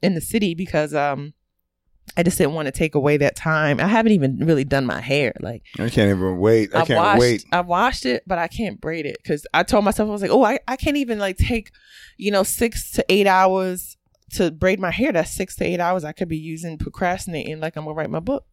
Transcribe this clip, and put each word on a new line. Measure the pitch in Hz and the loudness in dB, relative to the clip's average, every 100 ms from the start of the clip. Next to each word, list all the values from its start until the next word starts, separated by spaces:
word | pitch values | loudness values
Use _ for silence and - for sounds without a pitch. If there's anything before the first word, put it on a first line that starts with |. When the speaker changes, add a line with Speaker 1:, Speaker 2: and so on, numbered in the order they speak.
Speaker 1:
in | 175 | 0
the | 175 | -2
city | - 226 202 165 | -2 -2 -2 -4
because, | 185 160 151 | -4 -2 -2
um, | 151 143 139 143 - _ _ _ _ _ _ - - | 0 -2 -4 -10 -18 _ _ _ _ _ _ -10 0
I | |
just | 175 - | 0 2
didn't | 147 | 0
wanna | 160 151 | 0 -6
take | - 160 151 | -2 0 2
away | 139 147 | 2 2
that | 139 - | 2 0
time. | - 156 151 147 | -2 0 2 2
I | 185 | 2
haven't | 226 226 | 4 4
even | 208 135 131 156 | 4 2 0 2
really | 156 | 2
done | 135 135 127 | 2 0 0
my | 76 | -4
hair. | 120 139 131 - | -2 0 0 -2
Like, | 92 117 - - | -10 -12 -16 -6
Speaker 2:
I | 113 | -2
can't | - 104 | 2 4
even | 95 92 90 | 4 0 2
wait. | 101 113 101 | 4 4 4
I | - | 0
Speaker 1:
I've | 165 | 2
Speaker 2:
can't | 139 | 2
Speaker 1:
washed, | 180 202 | 4 4
Speaker 2:
wait. | 123 113 - | 4 2 -2
Speaker 1:
I've | 175 180 | -4 0
washed | 175 233 254 262 | 0 0 -2 -4
it, | 247 - | -4 -4
but | 180 | -4
I | 170 | -4
can't | - 214 - | -4 -6 -6
braid | - 165 147 | -8 -6 -8
it | - - | -10 -6
'cause | 151 - | -6 -2
I | 156 | 0
told | 180 220 | 2 2
myself, | 202 - 214 | 2 0 -2
I | |
was | 208 | -2
like, | 196 | 2
"Oh, | 233 233 | 4 4
I, | 262 - | 2 -4
I | 262 | -4
can't | - 294 | -2 -2
even, | 262 220 | -2 -2
like, | 196 190 | -4 0
take, | - 240 214 _ _ - - _ | 0 0 -4 _ _ -20 -20 _
you | 196 | 0
know, | 202 | 2
six | 202 - 233 214 - | 0 0 0 -2 -6
to | - - | -4 2
eight | 190 196 | 4 6
hours | 185 190 190 190 180 - - _ _ _ - | 6 4 4 -2 -6 -10 -20 _ _ _ -2
to | 175 | -2
braid | 165 185 190 | 2 0 0
my | 185 | -2
hair." | 165 269 | -2 0
That's | 185 156 | 0 -2
six | - 185 - | -4 -8 -4
to | - | -4
eight | 175 | -2
hours | 175 185 151 | 0 -2 -4
I | |
could | 156 175 | -8 -6
be | 160 | -6
using | 156 160 170 156 | -8 -10 -10 -10
procrastinating | - - 185 185 - 165 - 156 | -10 -4 -4 -4 -6 -8 -8 -8
like | 156 160 | -8 -8
I'm | |
gonna | 151 156 | -10 -6
write | 156 | -4
my | 160 | -6
book. | 175 277 _ | -4 -6 _